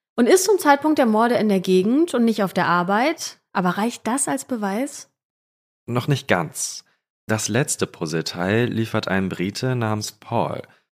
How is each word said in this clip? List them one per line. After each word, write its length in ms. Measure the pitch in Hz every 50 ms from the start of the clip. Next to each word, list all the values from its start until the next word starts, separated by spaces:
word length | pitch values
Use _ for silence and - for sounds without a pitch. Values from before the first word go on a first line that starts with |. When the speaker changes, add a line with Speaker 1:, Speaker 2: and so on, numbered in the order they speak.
| _ _ -
Speaker 1:
und 100 | 233 240
ist 200 | 220 359 370 -
zum 120 | 440 403 359
Zeitpunkt 400 | - 294 285 285 302 311 302 302
der 60 | 262
Morde 300 | 220 214 214 233 240 240
in 160 | - 214 214
der 100 | 196 190
Gegend 540 | 180 190 185 185 185 220 254 302 339 349 277
und 100 | 240 233
nicht 180 | 226 214 220
auf 120 | 196 180 -
der 120 | 190 147
Arbeit. 760 | 156 175 175 175 190 202 220 262 320 330 - - - - _ _ _
Aber 240 | - 190 180 180 170
reicht 300 | 196 220 233 - - -
das 200 | 220 247 277 -
als 200 | - 277 269 -
Beweis? 640 | - 262 214 208 190 196 226 277 285 - - - _ _ _ _ _ _ _ _ _ _ _ _ _ _ _ -
Speaker 2:
Noch 240 | - 120 123 - 147
nicht 200 | 139 - - -
ganz. 580 | 98 87 80 - - - - - - - - _ _ _ _ _ _ _ -
Das 220 | - 110 107 - 101
letzte 360 | 104 127 147 - - - -
Puzzleteil 800 | - - - 87 78 82 80 78 - - 87 90 95 107 117 120
liefert 420 | 113 101 110 113 - - 107 -
ein 220 | - 95 95 95 90
Brite 480 | - - 180 143 101 - 131 131 127
namens 360 | 120 113 107 107 107 107 -
Paul, 500 | - _ - - 117 110 76 73 71 - - _ _ _ _ _ _